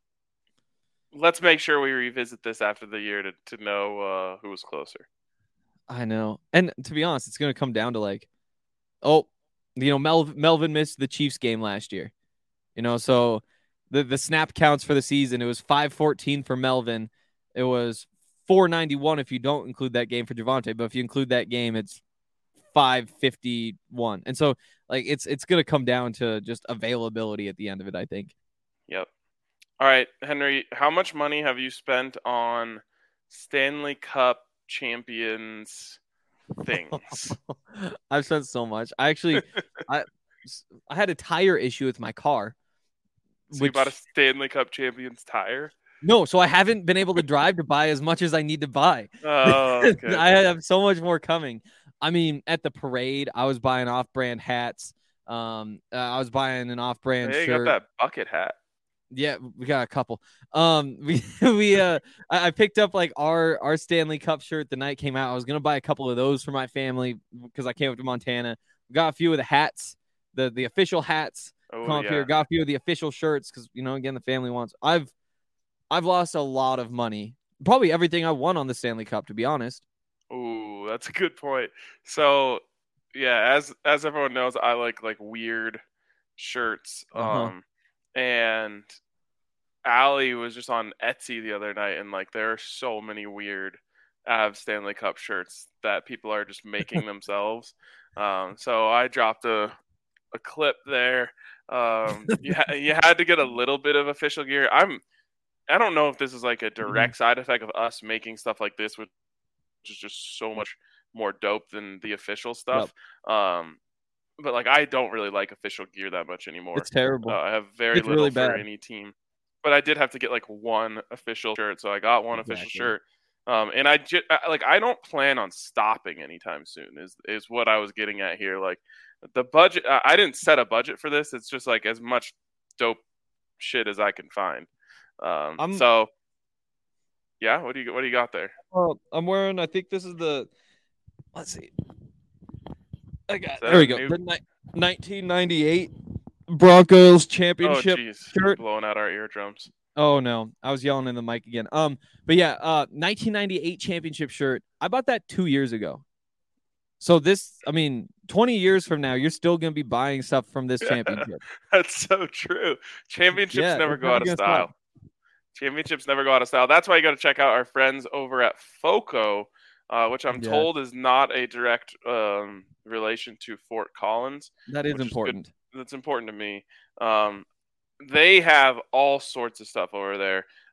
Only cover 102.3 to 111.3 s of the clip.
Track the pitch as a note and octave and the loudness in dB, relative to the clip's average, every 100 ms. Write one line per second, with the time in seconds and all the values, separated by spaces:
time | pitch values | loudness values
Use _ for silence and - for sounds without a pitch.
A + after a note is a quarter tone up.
102.3 | A3 C#3 D3 D3 C#3+ D3 D#3 E3 E3+ F3 | -4 -2 -2 0 0 0 6 8 8 6
103.3 | E3+ C3 A#2+ B2 C#3 C#3+ C#3+ C#3+ C#3+ D3 | 4 2 0 -2 0 0 0 0 -2 -4
104.3 | D#3 C3+ C#3+ C#3 C#3 G3 C#3 _ _ _ | -4 -4 0 2 4 2 -4 _ _ _
105.3 | _ _ _ - E3+ A3+ D#3+ D3+ C3 C3+ | _ _ _ -2 0 2 0 0 -2 -8
106.3 | B2+ B2 A2+ A2 A2 G#2 G#2+ A#2+ - A#2+ | -6 -6 -4 -6 -8 -4 0 -2 0 0
107.3 | B2 B2+ A#2+ A2 - A#2 - A2 A2 A2+ | 0 0 -4 -4 -4 -4 -6 -8 -8 -8
108.3 | A2+ A#2+ G#2+ G#2 - G#2+ - G#2+ _ _ | -12 -8 -6 -6 -6 -10 -10 -20 _ _
109.3 | _ _ _ _ _ - G#2 G#2 - - | _ _ _ _ _ -20 -18 -18 -16 -16
110.3 | - A2 A2 G#2 - _ _ _ A2 G#2 | -12 -10 -10 -12 -14 _ _ _ -8 -6